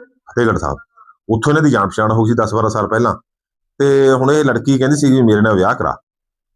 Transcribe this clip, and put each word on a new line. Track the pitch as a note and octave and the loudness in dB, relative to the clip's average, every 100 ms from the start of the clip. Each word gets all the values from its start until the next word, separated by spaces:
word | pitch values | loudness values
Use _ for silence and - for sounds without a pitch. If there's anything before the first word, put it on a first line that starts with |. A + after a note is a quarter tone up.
ਫਤਿਹਗੜ੍ਹ | - _ - - A#2 G2 | -20 _ -10 -4 -2 -2
ਸਾਹਿਬ, | D2+ C#2 - _ - _ - | -4 -8 -14 _ -20 _ -6
ਉੱਥੋਂ | A2 D3 | -4 0
ਇਹਨਾਂ | D3+ | 0
ਦੀ | D3+ | 2
ਜਾਣ | A#2 G2 | 0 -2
ਪਛਾਣ | F#2 A2 | -2 -2
ਹੋ | A2 | 0
ਗਈ | A2 | 0
ਸੀ | |
ਦਸ | A#2 G#2+ | 0 -2
ਬਾਰਾਂ | G#2+ A2 | -2 -2
ਸਾਲ | A2 G2 | -2 -2
ਪਹਿਲਾਂ। | A2 A#2 - _ _ _ _ _ - | -2 -2 -4 _ _ _ _ _ -4
ਤੇ | C#3 C#3 C3+ | 0 2 4
ਹੁਣ | C3 C3 | 2 2
ਇਹ | D3+ | 0
ਲੜਕੀ | C#3+ A#2 A2+ C3+ | 0 -2 0 0
ਕਹਿੰਦੀ | C3 D3 | 0 0
ਸੀ | C#3+ | 2
ਵੀ | C3 | 2
ਮੇਰੇ | A#2 G#2 | 2 2
ਨਾਲ | A2 | 2
ਵਿਆਹ | G2+ F#2 | 0 0
ਕਰਾ | B2 D2+ - _ _ _ _ _ | -2 -6 -8 _ _ _ _ _